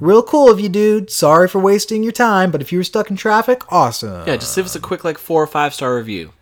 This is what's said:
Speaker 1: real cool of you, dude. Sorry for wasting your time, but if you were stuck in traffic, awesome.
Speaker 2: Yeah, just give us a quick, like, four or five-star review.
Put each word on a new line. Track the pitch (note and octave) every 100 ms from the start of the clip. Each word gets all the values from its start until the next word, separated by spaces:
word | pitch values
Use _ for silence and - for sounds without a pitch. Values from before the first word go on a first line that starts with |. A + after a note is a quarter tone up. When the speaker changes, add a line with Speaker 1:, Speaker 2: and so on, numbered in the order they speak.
Speaker 1:
real | D#3+ G#3+
cool | A#3 D4+ C4+
of | G#3
you, | G#3
dude. | G3 G#3+ G#3+ -
Sorry | - D3+ D#3+ F3+
for | G3
wasting | F#3+ G3+ - A3
your | A3
time, | A3+ A#3 G3 F#3
but | D#3
if | C3+
you | F3+
were |
stuck | F3+ A3 G#3
in |
traffic, | F#3+ A3 G#3+ A3+ B3+ -
awesome. | F3+ B2+ - A2 F2+ D#3
Speaker 2:
Yeah, | B2+
just | B2 -
give | F#3
us |
a | E3
quick, | - F3+
like, | E3+ D3+
four | - E3
or | D3+
five-star | D3+ D3 - C3
review. | B2 A2 F#2+ D#2 _